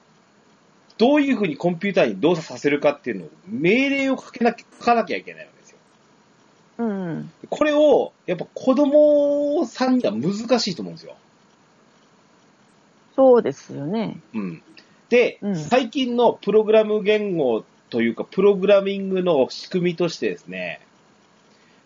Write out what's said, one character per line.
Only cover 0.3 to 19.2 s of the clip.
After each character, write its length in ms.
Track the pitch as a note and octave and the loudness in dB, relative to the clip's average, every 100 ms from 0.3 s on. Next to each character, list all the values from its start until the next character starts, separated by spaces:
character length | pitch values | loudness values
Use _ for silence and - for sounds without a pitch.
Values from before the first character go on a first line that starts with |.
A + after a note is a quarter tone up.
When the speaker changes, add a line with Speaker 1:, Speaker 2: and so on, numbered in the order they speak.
| _ _ _ _ _ _ - | _ _ _ _ _ _ 0
Speaker 1:
ど 160 | A#3+ | 2
う 60 | D4 | 4
い 120 | C#4 | 2
う 40 | G#3 | 0
ふ 60 | |
う 60 | F#3+ | -2
に 80 | C#3 | -2
コ 140 | F3 | -4
ン 80 | E3+ | -2
ピ 100 | G3+ | -2
ュ 40 | |
ー 20 | |
タ 80 | G3+ | 0
ー 120 | A#2 | 0
に 60 | F#2+ | 2
動 160 | D3+ E3 | 0 0
作 100 | - | -4
さ 120 | B2 | -4
せ 120 | D3 | -2
る 80 | C#3+ | 0
か 140 | D3 | 0
っ 80 | C#3 | -2
て 100 | B2 | -6
い 40 | |
う 60 | G2 | -10
の 40 | |
を、 40 | E2 - F#3 | -12 -20 -12
命 420 | A#3 E3+ A#3 C#4 | -2 0 2 0
令 200 | C#4 C4+ | -2 -2
を 60 | C4 | -4
か 140 | - | -8
け 140 | - | -4
な 80 | A#3 | -2
き 100 | A#3 | -2
ゃ、 40 | - - | -10 -6
書 60 | |
か 100 | A#3+ | 0
な 100 | A#3 | 0
き 80 | F3+ | 0
ゃ 20 | G2 | -6
い 80 | |
け 100 | F2 | -10
な 80 | D#2+ | -18
い 20 | |
わ 60 | D2+ | -20
け 60 | _ | _
で 60 | _ | _
す 40 | |
よ。 80 | _ _ _ _ _ _ _ _ _ _ - | _ _ _ _ _ _ _ _ _ _ -8
Speaker 2:
う 60 | |
ん 220 | A3+ G3 F3 | -6 -4 -6
う 40 | |
ん。 200 | D3+ D#3 - - | -8 -10 -16 -10
Speaker 1:
こ 160 | - | -4
れ 80 | D4+ | 0
を、 400 | D4 D4+ F3 G2+ - - | 2 4 4 0 -8 -8
や 80 | |
っ 40 | C4+ | -8
ぱ 80 | - | -8
子 220 | - C4 | -4 0
供 920 | C4 C#4+ D4 D4+ D4 C#4+ C#4+ D4 D4+ | 2 4 4 6 4 2 0 0 -2
さ 220 | A#3 - B3+ | -4 -2 0
ん 100 | B3+ | 0
に 60 | |
は 80 | G#2+ | 0
難 220 | A2 D#3 G3+ A#3 A#3+ | -2 -4 -4 -2 -2
し 140 | G#3+ | -2
い 40 | E3 | -6
と 60 | |
思 80 | F2+ | -10
う 20 | |
ん 40 | E2 | -14
で 40 | |
す 40 | |
よ。 120 | - - _ _ _ _ _ _ _ _ _ _ _ _ _ _ _ _ _ _ _ - | -20 -20 _ _ _ _ _ _ _ _ _ _ _ _ _ _ _ _ _ _ _ 4
Speaker 2:
そ 220 | C4 A#3+ | 6 6
う 40 | |
で 100 | C3+ | 2
す 200 | C#3+ - | -6 -12
よ 140 | C#3 C#3+ | -10 -8
ね。 320 | A3 F#3+ - - | -6 -6 -10 -12
Speaker 1:
う 40 | A2 | -8
ん。 240 | F#2 D#2 - - _ _ _ | -8 -10 -18 -20 _ _ _
で、 300 | A#3+ G3+ - | 2 2 -2
Speaker 2:
う 80 | G3+ | -6
ん。 60 | E3+ | -6
Speaker 1:
最 340 | D3+ B3+ A3+ | -2 -2 0
近 260 | C#4+ B3 A#3+ | -2 -2 2
の 180 | A#3 | 2
プ 180 | - G3+ | 0 0
ロ 120 | G#3+ | 2
グ 80 | G#3 | 4
ラ 120 | A3 | 4
ム 180 | G#3+ G#3+ | 4 0
言 340 | F#3+ G#3+ G#3 E3 | 0 0 0 -2
語 280 | C3 A2 - _ _ | 0 -2 -4 _ _
と 140 | A#2+ | -2
い 80 | A#2 | -2
う 40 | |
か、 100 | - | -2
プ 180 | - F#3+ | -6 0
ロ 140 | G3+ G3 | 2 2
グ 100 | G3 | 4
ラ 160 | G3 | 4
ミ 160 | G3 G3 | 2 -4
ン 100 | F#3+ | -4
グ 140 | F#3 | -2